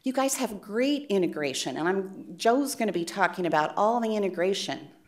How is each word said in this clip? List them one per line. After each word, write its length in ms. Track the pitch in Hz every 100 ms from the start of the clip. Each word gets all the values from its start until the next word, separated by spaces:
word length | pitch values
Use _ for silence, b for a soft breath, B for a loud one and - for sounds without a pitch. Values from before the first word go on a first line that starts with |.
You 100 | 262
guys 220 | 262 269 269
have 260 | 247 202
great 420 | 202 214 269 285 294
integration, 680 | 196 165 156 143 131 147 131
and 100 | 170
I'm, 480 | 190 190 - - 180
Joe's 380 | 226 262 269
gonna 180 | - 220
be 140 | 175 170
talking 400 | 202 175 185 170
about 260 | 156 156 -
all 220 | 208 240
the 160 | 226 214
integration, 760 | 190 180 185 190 - 135 143 -